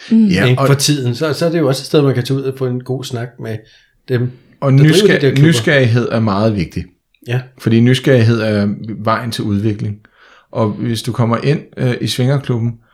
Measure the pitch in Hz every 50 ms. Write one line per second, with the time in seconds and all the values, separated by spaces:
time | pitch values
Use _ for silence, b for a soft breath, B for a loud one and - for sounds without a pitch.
0 | B B 226 226 220 202 90 92 104 123 127 131 135 131 139 139 - - 147 139
1 | 127 120 117 - 156 156 135 - 170 170 165 170 156 151 139 139 - - - 156
2 | 143 135 123 127 127 - 135 139 135 135 131 - 131 127 123 127 127 - 127 131
3 | 131 - 123 117 117 127 - - 120 113 110 107 b b b b b b b b
4 | _ - 127 120 123 123 - - _ _ _ _ 143 139 135 135 147 156 156 190
5 | 214 190 185 - 143 131 123 135 147 165 160 120 - 175 151 139 127 117 113 123
6 | 117 - - 113 113 113 117 98 110 113 107 98 80 - - 90 82 - _ _
7 | _ _ _ _ _ 117 120 127 127 - _ _ - 117 113 113 117 123 127 127
8 | - 151 135 123 110 113 117 113 107 110 107 104 101 104 101 - - 113 107 -
9 | 107 113 110 107 123 117 110 - 110 107 101 101 107 113 104 107 113 107 104 107
10 | b b b b b b b b b b - 120 113 104 104 104 120 120 113 110
11 | - 120 107 - 120 113 117 - - 139 151 - - - - - 127 127 120 -
12 | - 110 - - 123 131 143 139 135 - 123 113 117 117 113 113 b b